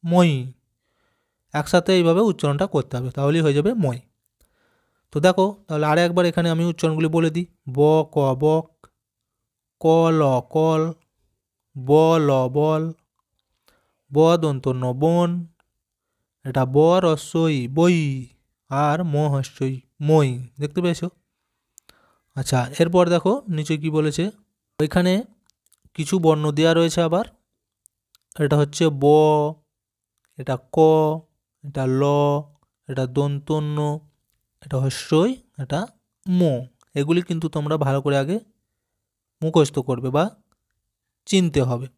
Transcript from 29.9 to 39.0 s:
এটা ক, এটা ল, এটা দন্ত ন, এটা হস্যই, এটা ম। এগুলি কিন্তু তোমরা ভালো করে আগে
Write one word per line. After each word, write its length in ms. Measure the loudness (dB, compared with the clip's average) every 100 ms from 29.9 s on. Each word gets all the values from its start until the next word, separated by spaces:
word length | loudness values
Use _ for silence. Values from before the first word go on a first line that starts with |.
| _ _ _ _ -14
এটা 160 | -8 -8 _
ক, 60 | 4 4 4 2 -2 -12 _ _ _
এটা 200 | -14 -6 -2
ল, 160 | 0 2 2 2 -2 -6 _ _ _ -12
এটা 160 | -6 -4
দন্ত 420 | -2 -4 -4 -4 -4 -4
ন, 100 | -4 -4 -6 _ _ _ _ _ _
এটা 140 | -8 -4
হস্যই, 540 | -4 -6 -2 0 0 -2 _ -16
এটা 220 | -8 -6 -8 _ _ _ -4
ম। 140 | 0 2 0 -8 _ _
এগুলি 260 | -6 -2 -2
কিন্তু 240 | -2 -6 -4
তোমরা 280 | -6 -4 -2
ভালো 220 | -2 -2
করে 160 | 0 -2
আগে 200 | -2 -6 -8 _ _ _ _ _